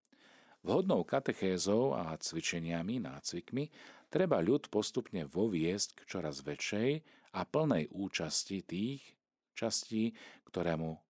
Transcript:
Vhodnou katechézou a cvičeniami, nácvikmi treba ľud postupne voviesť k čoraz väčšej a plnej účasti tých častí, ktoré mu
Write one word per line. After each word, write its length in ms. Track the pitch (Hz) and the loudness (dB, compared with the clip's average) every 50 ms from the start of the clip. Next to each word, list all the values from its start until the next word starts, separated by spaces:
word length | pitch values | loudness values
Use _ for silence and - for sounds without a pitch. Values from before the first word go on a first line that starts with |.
| _ _ _ _ _ - - - - - - _ _ | _ _ _ _ _ -20 -20 -20 -20 -20 -20 _ _
Vhodnou 400 | 85 104 160 190 190 170 101 85 | 2 4 4 4 4 4 2 2
katechézou 880 | - - 135 - - 139 - 101 95 92 90 85 98 101 113 127 139 | 2 0 0 0 0 -2 0 2 2 2 2 2 4 4 4 4 2
a 240 | - - 90 80 80 | 2 0 -2 -4 -4
cvičeniami, 880 | 78 - - - 82 82 - - 85 82 82 85 82 82 95 120 131 98 | -4 -4 -4 -4 -2 -2 -2 -2 -2 -2 -2 -2 -2 -2 -2 -4 -4 -4
nácvikmi 640 | - 67 71 - - - 87 - - - 127 147 156 - - - - - - - _ | -6 -8 -8 -8 -6 -6 -6 -8 -6 -6 -4 -4 -6 -8 -16 -20 -20 -20 -20 -20 _
treba 320 | - 151 185 180 143 98 | 2 2 4 4 4 4
ľud 320 | 82 90 131 143 - - | 6 6 4 4 2 2
postupne 560 | - 104 107 - - 131 117 - - 92 78 71 | 0 0 0 2 0 -2 -4 -4 -6 -6 -6 -4
voviesť 720 | - 85 107 117 98 82 80 85 92 101 - - - - | 0 0 2 2 2 2 2 2 2 0 0 -2 -4 -12
k 20 | - - | -16 -8
čoraz 320 | - 95 82 76 73 - | -6 -4 -4 -4 -6 -6
väčšej 640 | - 147 147 - - - - 104 113 131 143 156 - - - - _ - - | -6 -8 -6 -4 -4 -2 0 0 2 2 0 0 -4 -10 -20 -20 _ -12 -6
a 60 | 95 90 | -6 -6
plnej 480 | - - 147 160 156 120 85 76 - | 0 0 2 4 4 4 2 0 -2
účasti 720 | - 95 98 95 - - 85 78 - - - - 98 95 85 | -4 -6 -6 -4 -2 -4 -4 0 0 -2 -2 -2 -4 -6 -6
tých 400 | - 85 90 104 123 139 135 - - - _ _ _ _ _ _ _ _ | -4 -4 -2 -2 -2 -4 -6 -12 -18 -20 _ _ _ _ _ _ _ _
častí, 600 | - - 113 107 - - - 113 110 110 117 113 - - - - - _ - | -4 -4 -2 -2 -2 -4 -2 0 0 0 0 -2 -6 -16 -20 -20 -20 _ -8
ktoré 320 | - 92 85 85 82 78 | -4 -2 0 0 0 0
mu 240 | 82 80 80 78 - _ | -2 -4 -6 -8 -12 _